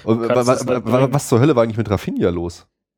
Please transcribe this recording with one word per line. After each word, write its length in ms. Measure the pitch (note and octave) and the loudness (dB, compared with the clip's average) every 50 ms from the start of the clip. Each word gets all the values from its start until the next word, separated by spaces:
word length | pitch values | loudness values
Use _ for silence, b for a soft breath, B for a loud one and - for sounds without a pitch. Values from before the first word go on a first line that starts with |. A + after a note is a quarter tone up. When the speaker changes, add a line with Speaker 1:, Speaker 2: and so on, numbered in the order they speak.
| B | B
Speaker 1:
und 180 | A2 A2+ A#2 | 0 0 0
Speaker 2:
Du 60 | A#2 A#2 | 0 0
kannst 200 | B2 B2 A#2+ B2 | 0 2 2 2
Speaker 1:
wa-, 40 | C3 | 0
Speaker 2:
es 140 | A#2+ B2+ B2+ | 0 0 -2
Speaker 1:
wa-, 60 | B2 | -4
Speaker 2:
nicht 100 | A#2+ G#2+ | -2 -2
Speaker 1:
wa-, 120 | A2+ A#2 B2+ | 0 0 2
Speaker 2:
bringen. 160 | C3+ C3 A#2+ | 2 0 0
Speaker 1:
was 160 | - - - | -2 -2 0
zur 100 | B2+ A2+ | 2 4
Hölle 160 | C3 D#3+ C3+ | 4 4 4
war 80 | A#2+ A#2 | 2 2
eigentlich 140 | A#2 G#2+ A#2 | 0 0 -4
mit 120 | G#2+ G#2 | -4 -2
Raffina 400 | G2+ F2+ - - - - A2 F2+ | -2 -4 -4 -4 -4 -2 -2 -2
los? 380 | F2 F2 E2+ E2+ - - - _ _ _ _ _ _ | -2 -2 -6 -8 -10 -12 -20 _ _ _ _ _ _